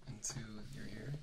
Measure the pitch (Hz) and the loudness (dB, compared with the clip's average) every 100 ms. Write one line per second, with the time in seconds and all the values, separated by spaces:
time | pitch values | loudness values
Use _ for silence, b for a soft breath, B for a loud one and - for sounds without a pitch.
0 | - 107 - 120 110 107 104 104 104 107 | -2 0 2 2 0 -2 -2 0 0 0
1 | 107 151 | 2 0